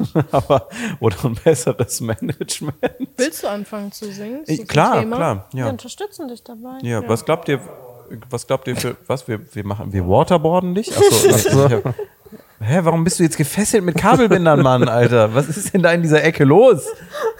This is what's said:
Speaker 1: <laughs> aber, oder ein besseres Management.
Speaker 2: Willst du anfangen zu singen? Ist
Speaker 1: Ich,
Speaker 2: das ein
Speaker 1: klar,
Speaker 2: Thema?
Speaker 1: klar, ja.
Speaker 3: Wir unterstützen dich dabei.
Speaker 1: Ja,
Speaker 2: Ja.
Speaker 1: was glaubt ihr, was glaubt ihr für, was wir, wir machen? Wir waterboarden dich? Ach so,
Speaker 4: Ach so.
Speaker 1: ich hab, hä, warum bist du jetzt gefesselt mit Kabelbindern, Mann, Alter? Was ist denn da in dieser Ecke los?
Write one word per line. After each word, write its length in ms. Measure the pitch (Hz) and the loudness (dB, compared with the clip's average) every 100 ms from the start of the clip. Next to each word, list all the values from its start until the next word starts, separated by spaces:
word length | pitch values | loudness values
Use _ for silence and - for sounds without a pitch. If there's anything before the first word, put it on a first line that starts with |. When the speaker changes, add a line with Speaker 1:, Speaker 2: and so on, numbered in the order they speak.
| 214 165 | -4 -2
Speaker 1:
<laughs> 160 | 139 | 0
aber, 380 | 143 - 139 - 220 226 - | -2 0 0 -2 -10 -10 -4
oder 160 | 117 - 127 | -4 -2 -4
ein 100 | 113 | -2
besseres 640 | 165 156 - - 120 - | 0 0 0 -4 -4 -6
Management. 800 | 113 107 - - 180 - 151 - 240 - 254 - | -6 -6 -8 -8 -10 -10 -10 -6 -8 -8 -10 -4
Speaker 2:
Willst 260 | 269 - | -4 -4
du 40 | 330 | -8
anfangen 420 | 311 - 214 202 | -8 -10 -12 -12
zu 180 | - 208 | -14 -14
singen? 300 | 196 208 262 | -12 -12 -10
Ist 60 | - | -8
Speaker 1:
Ich, 80 | 160 | -8
Speaker 2:
das 40 | |
ein 40 | 214 | -2
Speaker 1:
klar, 320 | 147 196 202 | 0 2 2
Speaker 2:
Thema? 140 | 110 - | -2 -2
Speaker 1:
klar, 300 | 165 101 - | -4 -4 -8
ja. 140 | 131 120 | -8 -6
Speaker 3:
Wir 40 | |
unterstützen 580 | - 247 - 415 - 277 | -8 -12 -14 -14 -12 -14
dich 140 | 240 - | -16 -20
dabei. 320 | 226 247 262 | -18 -18 -12
Speaker 1:
Ja, 200 | 254 113 | -6 -6
Speaker 2:
Ja. 80 | 143 | -4
Speaker 1:
was 160 | 117 - | -4 -2
glaubt 240 | 165 - | -4 -2
ihr, 100 | 139 - - - - - 113 - | -6 -6 -20 -20 -20 -20 -20 -12
was 180 | 120 - | -10 -4
glaubt 220 | 135 - | -6 -4
ihr 80 | 120 | -6
für, 180 | 123 - - | -6 -8 -8
was 200 | 131 - | -8 -6
wir, 140 | 107 - | -8 -8
wir 120 | 110 101 | -10 -8
machen? 260 | 104 98 | -8 -6
Wir 160 | 98 87 | -4 2
waterboarden 680 | 107 160 180 156 180 180 | 2 4 2 2 0 -2
dich? 160 | 180 226 - | -4 -2 2
Ach 60 | 403 | 4
so, 180 | 175 392 | 6 4
Speaker 4:
Ach 40 | - | 2
so. 280 | - 135 139 | 2 4 4
Speaker 1:
ich 80 | |
hab, 220 | 113 131 - - _ - - _ - | 2 -2 -8 -10 _ -20 -20 _ -8
hä, 180 | 107 170 | -2 0
warum 200 | 165 165 | 2 0
bist 160 | 165 - | 0 0
du 40 | |
jetzt 120 | 165 - | 0 0
gefesselt 480 | 143 - 208 220 | -4 -2 0 0
mit 140 | 180 170 | 0 0
Kabelbindern, 640 | 185 262 226 196 170 147 | 2 4 4 4 4 4
Mann, 260 | 135 127 120 | 4 4 2
Alter? 480 | 117 120 120 107 117 | 2 4 4 4 2
Was 140 | 151 | -2
ist 240 | 160 - | -4 -2
denn 100 | 196 | 2
da 80 | 170 | 2
in 100 | 170 | 2
dieser 220 | 165 151 | 2 2
Ecke 220 | 151 165 139 | 2 4 6
los? 400 | 165 254 175 427 - - 587 480 | 8 8 6 0 -12 -12 -6 -6